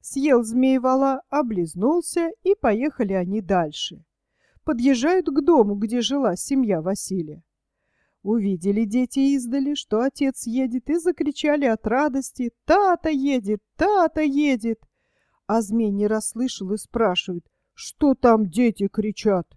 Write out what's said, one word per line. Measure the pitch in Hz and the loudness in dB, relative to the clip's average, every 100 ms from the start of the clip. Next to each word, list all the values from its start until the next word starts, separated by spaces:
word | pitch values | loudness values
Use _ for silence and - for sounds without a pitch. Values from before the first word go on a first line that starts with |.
Съел | - 277 285 247 | -8 -2 2 2
змей | 220 233 262 262 | 2 0 2 2
вала, | 254 262 269 262 - | 2 2 2 -2 -4
облизнулся, | 285 254 202 170 170 220 339 339 - 330 - | -2 -2 -2 -4 -2 0 0 -2 -2 -4 -4
и | 359 | -2
поехали | 403 247 214 285 - 214 | 0 2 0 -2 -4 -2
они | 190 180 208 | -2 -2 -4
дальше. | 175 190 160 151 - - _ _ _ _ _ _ | 0 0 0 -6 -10 -12 _ _ _ _ _ _
Подъезжают | - 240 247 254 277 370 339 | -4 0 2 2 2 2 2
к | 277 | 0
дому, | 285 320 208 | 4 4 4
где | 202 208 247 | 0 -2 -2
жила | 233 277 247 175 | -2 0 0 -2
семья | - 269 233 180 | -2 0 2 0
Василия. | 160 202 - 190 156 156 _ _ _ _ _ _ _ _ | -2 -6 -4 -6 -8 -12 _ _ _ _ _ _ _ _
Увидели | - 226 202 185 180 202 | -2 0 0 -2 0 0
дети | 220 240 247 - 269 | 0 0 -2 0 2
издали, | 277 240 277 269 | 2 -2 -4 -2
что | 294 - 214 | -4 -2 -2
отец | 262 - 269 - - | -2 0 -2 -2 -4
едет, | 233 262 247 - | -2 -2 -4 -2
и | 330 | -2
закричали | 330 311 294 - 302 294 277 | -2 -2 -4 -2 0 0 0
от | 220 214 | 0 0
радости: | 247 302 269 262 - 240 _ | 0 0 -2 -6 -8 -8 _
"Тата | - 359 403 339 320 | 0 2 4 2 0
едет! | 294 277 262 196 214 _ _ | -2 0 -2 -2 -6 _ _
Тата | 370 403 320 311 | 0 2 2 0
едет!" | 311 277 294 254 226 226 _ _ _ _ _ _ _ | 0 0 0 0 -2 -6 _ _ _ _ _ _ _
А | 226 | -2
змей | 202 226 220 | 0 0 0
не | 202 208 | 0 0
расслышал | 220 - 226 254 - 190 | -2 -4 -4 -6 -4 -6
и | 214 | -6
спрашивает: | - 233 226 180 - 175 _ _ _ | -6 0 0 0 -4 -8 _ _ _
"Что | - - - 294 | -20 -18 0 2
там | 262 247 226 202 | 4 4 4 2
дети | 160 240 - 202 | 2 0 2 -4
кричат?" | - 214 202 220 190 - | -2 -4 -2 0 0 -2